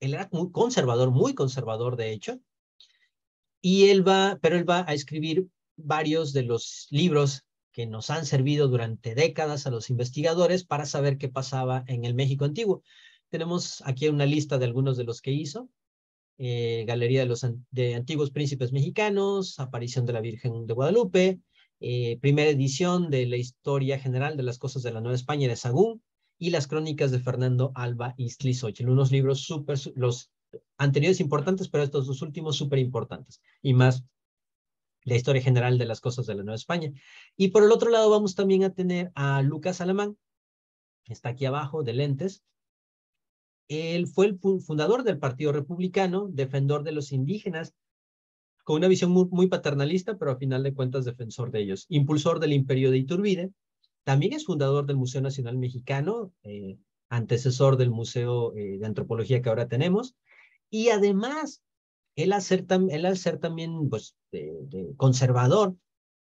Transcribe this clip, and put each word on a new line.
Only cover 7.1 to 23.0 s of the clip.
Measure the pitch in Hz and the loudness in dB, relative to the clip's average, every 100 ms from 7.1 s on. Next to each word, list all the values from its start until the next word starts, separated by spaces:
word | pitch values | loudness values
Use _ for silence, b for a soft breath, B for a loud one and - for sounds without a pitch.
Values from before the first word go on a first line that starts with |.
| 147 139 139 _ _ _ | 4 2 0 _ _ _
que | - 113 | -10 -8
nos | 110 - | -8 -4
han | 156 156 | -4 0
servido | 139 131 147 139 | 2 2 4 4
durante | 123 113 113 117 117 | 2 -2 -6 -6 0
décadas | 160 151 156 143 139 | 0 0 -4 -4 -4
a | |
los | 117 - | -6 -4
investigadores | 123 123 147 160 165 170 180 - | -2 -2 -2 0 2 2 2 -2
para | 147 147 | -4 -2
saber | 151 143 135 | -2 0 0
qué | 135 | -4
pasaba | 135 131 131 127 127 127 | -6 -6 -4 -2 -4 -4
en | 120 | -4
el | 120 123 | -2 0
México | 139 135 | 0 0
antiguo. | 143 151 214 180 b b b b _ | 0 0 -2 -2 b b b b _
Tenemos | 165 165 175 - - 139 | -6 -2 -2 -4 -8 -6
aquí | 131 151 | -2 0
una | 147 143 | 2 2
lista | 151 147 135 | 2 0 0
de | 123 | 0
algunos | 120 135 127 | 0 0 -2
de | 117 | -4
los | 113 | -6
que | 135 | -4
hizo. | 143 165 226 254 _ _ _ _ _ _ - | -4 -4 -8 -12 _ _ _ _ _ _ -10
Eh, | 123 120 117 113 110 | -6 -2 -2 -2 -2
Galería | 120 120 131 | 0 2 2
de | 127 | 2
los | 120 | -2
an-, | 127 120 - | -4 -6 -8
de | 127 123 120 | -2 -2 -2
Antiguos | 123 151 143 | -4 -2 -2
Príncipes | 147 143 135 127 | -2 -4 -2 -2
Mexicanos, | 139 175 180 208 202 196 196 185 - | -2 -2 0 0 2 0 0 -4 -8
Aparición | 131 123 120 127 120 | -8 -8 -6 -2 -2
de | |
la | 117 | -2
Virgen | 113 107 120 117 113 | -6 -6 -6 -6 -6
de | 113 | -2
Guadalupe, | 143 220 202 185 190 185 _ b b _ | 2 2 2 4 4 2 _ b b _
eh, | 120 123 117 117 | -6 -2 -2 0
primera | 139 143 151 | 2 4 4
edición | 139 135 - 180 180 | 2 0 0 0 2